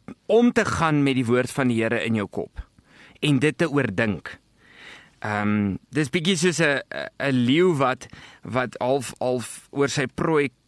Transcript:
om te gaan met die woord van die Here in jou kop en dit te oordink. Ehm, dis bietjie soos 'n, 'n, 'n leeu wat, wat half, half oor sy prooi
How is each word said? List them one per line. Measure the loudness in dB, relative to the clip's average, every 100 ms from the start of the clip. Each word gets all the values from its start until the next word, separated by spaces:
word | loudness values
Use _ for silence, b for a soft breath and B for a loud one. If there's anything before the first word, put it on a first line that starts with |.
| -20 -16 2
om | 4 4
te | 4
gaan | 0 0 0 2
met | 2
die | 2 2
woord | 2 0
van | -2 0
die | 0
Here | 0 -2
in | 0
jou | -2 -2
kop | -6 -10 -12 -16 _ B B B B
en | 0 2
dit | 2 0
te | 0
oordink. | 0 0 0 0 -2 -8 -18 _ B B B B B B B -4
Ehm, | -2 0 0 0 -4 -6
dis | -4 -2
bietjie | -2 0 0
soos | 0 2
'n, | 0 0 -4
'n, | -10 -10 -6
'n | -2
leeu | 2 4 4 4
wat, | 4 0 0 -8 B B B
wat | -6 -4 -4 -4
half, | -2 -2 -4 -6
half | -2 -2 -6 -14 -10
oor | -2 0
sy | 0 -4
prooi | -2 0 0 0 -6